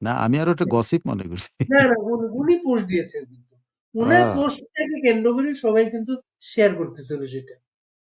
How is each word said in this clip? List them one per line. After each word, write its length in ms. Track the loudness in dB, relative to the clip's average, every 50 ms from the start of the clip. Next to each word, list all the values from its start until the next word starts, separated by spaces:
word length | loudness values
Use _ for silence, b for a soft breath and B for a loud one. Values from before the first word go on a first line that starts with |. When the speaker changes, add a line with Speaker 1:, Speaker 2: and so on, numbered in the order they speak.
| -4
Speaker 1:
না? 100 | -4 -2
আমি 260 | 0 0 2 2 2
আরো 140 | 2 0 0
একটা 120 | 0 0
Speaker 2:
হ্যাঁ। 160 | 0 2 0
Speaker 1:
গসিপ 260 | 0 2 -2 -2 -2
মনে 160 | -2 -6 -6 -6
করছি। 420 | -8 -8 -8 -8 -8 -4 _ -2 4
Speaker 2:
না, 120 | 4 6 6
না, 120 | 6 4 2
উনি, 300 | 0 -4 -4 -4 -4 -4 -4
উনি 320 | -2 2 2 2 2 2
পোস্ট 220 | 0 0 0 0
দিয়েছেন 380 | 0 -2 -4 -4 -4 -8 -12 -12
কিন্তু। 200 | -12 -20 -20 _ _ _ _ _ _ _ _ _ _ _
উনার 360 | -2 2 4 6 6 6 4
Speaker 1:
ও। 40 | 2
Speaker 2:
পোস্টটাকে 640 | 0 -2 -2 -4 -6 -12 -14 _ -6 -6 -6 -4 0
কেন্দ্র 340 | 0 0 2 2 2 0 0
করে 200 | 0 -2 -4 -4
সবাই 360 | -2 -2 0 2 2 2 0
কিন্তু 260 | -2 -8 -6 -6 -8 -10 -10 _ _ _
শেয়ার 340 | -16 -8 0 2 2 2 2
করতেছিল 520 | 0 -6 -8 -8 -12 -10 -8 -8 -8 -8
সেটা। 280 | -8 -10 -12 -12 -12 -20 _ _ _ _ _ _ _ _ _